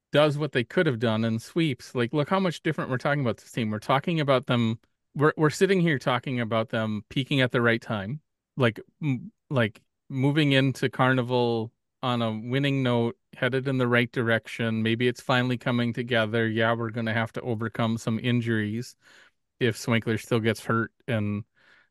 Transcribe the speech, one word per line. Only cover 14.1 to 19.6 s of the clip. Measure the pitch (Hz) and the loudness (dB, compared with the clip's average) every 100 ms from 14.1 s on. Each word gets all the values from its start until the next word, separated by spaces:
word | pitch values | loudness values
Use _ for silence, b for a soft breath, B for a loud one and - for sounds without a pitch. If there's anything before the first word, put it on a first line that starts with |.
direction. | 135 113 110 - - 117 110 | 0 0 0 -2 -4 -2 0
Maybe | 110 117 123 | 0 2 0
it's | - | 0
finally | - 127 127 123 | 0 0 2 -2
coming | 131 120 120 | -2 0 -2
together. | 123 120 117 107 117 113 | -4 -2 0 2 0 0
Yeah, | 110 113 | 0 0
we're | 117 113 | 0 -4
gonna | 117 113 | -4 -2
have | 113 113 | -2 -2
to | - | -4
overcome | 127 110 113 - 113 113 | -6 -6 -4 -2 -2 0
some | - 110 | -2 -2
injuries | 123 120 117 110 104 113 - - b b b _ _ _ | 0 0 0 -2 -2 -6 -10 -18 b b b _ _ _